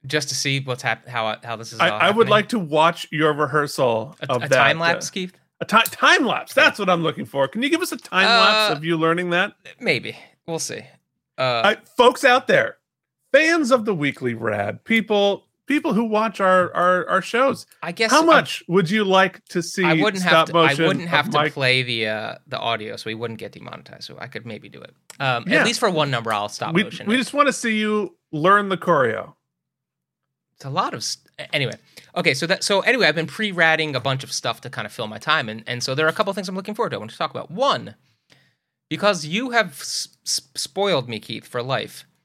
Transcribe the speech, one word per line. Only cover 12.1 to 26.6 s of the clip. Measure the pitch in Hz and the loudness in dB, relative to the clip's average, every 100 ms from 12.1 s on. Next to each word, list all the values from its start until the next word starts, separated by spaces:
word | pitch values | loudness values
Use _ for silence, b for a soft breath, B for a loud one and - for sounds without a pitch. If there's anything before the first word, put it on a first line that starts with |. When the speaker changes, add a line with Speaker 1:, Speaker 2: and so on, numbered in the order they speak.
| 247 262 | 6 4
Speaker 2:
out | 254 - | 4 4
there, | 165 110 - _ _ _ _ _ | 2 2 -6 _ _ _ _ _
fans | 277 320 339 262 | 4 4 2 4
of | 254 220 | 2 2
the | 180 | 0
Weekly | 143 - 127 | -2 -2 -4
Rad, | 113 117 104 101 - | -2 -2 -2 -2 -6
people, | - 226 220 208 202 190 _ _ - | 0 0 2 2 2 0 _ _ -2
people | 294 311 | -2 0
who | 208 233 | 0 0
watch | 214 220 - | 0 -2 0
our, | 190 185 175 | 4 4 2
our, | - 180 185 170 | 2 2 2 2
our | 185 | -2
shows, | 180 240 269 - - b | 0 0 0 0 -10 b
Speaker 1:
I | 160 | -12
guess | 175 220 | -4 2
Speaker 2:
how | 277 | 4
Speaker 1:
I | 330 | 6
Speaker 2:
much | 294 147 - - | 4 2 -8 0
would | 175 165 | 0 2
you | 220 196 | 0 2
like | 190 190 - _ | 4 2 -2 _
to | 180 | -8
see | 170 - 170 | -6 -2 0
Speaker 1:
I | |
wouldn't | 160 208 190 | 2 0 0
have | 180 | 2
Speaker 2:
stop | 160 160 | 4 4
Speaker 1:
to, | |
Speaker 2:
motion | 165 156 143 | 4 4 4
Speaker 1:
I | 160 | 0
wouldn't | - 170 | 0 0
have | 160 147 | 0 2
Speaker 2:
of | |
Speaker 1:
to | 147 | 0
Speaker 2:
Mike? | 151 | 0
Speaker 1:
play | 147 131 127 | 0 2 2
the, | 123 117 107 | 0 -2 -2
uh, | 107 110 - _ | -4 -6 -12 _
the | - | -6
audio, | 110 113 107 110 | -4 -4 -6 -10
so | 110 | -10
we | |
wouldn't | 110 117 110 | -8 -8 -10
get | 104 | -14
demonetized. | - - - - - - | -14 -16 -16 -18 -18 -18
So | - | -16
I | 127 | -14
could | 110 113 | -14 -14
maybe | 107 110 | -16 -16
do | - | -20
it. | - _ _ - | -20 _ _ -2
Um, | 135 120 143 | 0 0 2
Speaker 2:
Yeah. | 302 | 2
Speaker 1:
at | 226 | 2
least | 226 | 0
for | 226 | 0
one | 165 143 | 2 0
number, | 123 113 | 0 0
I'll | 107 104 | -2 -2
stop | - | -6